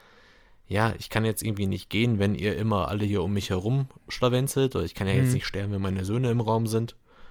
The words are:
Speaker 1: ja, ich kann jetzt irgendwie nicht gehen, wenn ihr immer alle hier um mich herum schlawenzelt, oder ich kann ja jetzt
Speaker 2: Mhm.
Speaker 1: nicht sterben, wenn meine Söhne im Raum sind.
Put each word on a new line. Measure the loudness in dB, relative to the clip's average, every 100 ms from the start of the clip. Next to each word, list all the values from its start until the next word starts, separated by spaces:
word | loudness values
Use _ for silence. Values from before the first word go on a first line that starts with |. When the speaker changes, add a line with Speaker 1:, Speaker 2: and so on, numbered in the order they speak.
| -20 -20 -20 -20 -20 -20 -4
Speaker 1:
ja, | 0 2 0
ich | -4
kann | -2 0
jetzt | -2
irgendwie | -2 -2 -2
nicht | -4 -2
gehen, | 0 2 4
wenn | 2 2
ihr | -2 0
immer | 0 2 0
alle | 0 0
hier | 0
um | 0
mich | -2 0
herum | -2 0 0 -2 -8 -10
schlawenzelt, | 0 2 2 0 0 0 0
oder | -4
ich | -2
kann | 0
ja |
jetzt | 2 4
Speaker 2:
Mhm. |
Speaker 1:
nicht | 2 -2
sterben, | -4 -4
wenn | -2
meine | -2 -2 -2
Söhne | 0 0
im | 0
Raum | 2 2 2
sind. | 0 -2 -8 _ -20 -18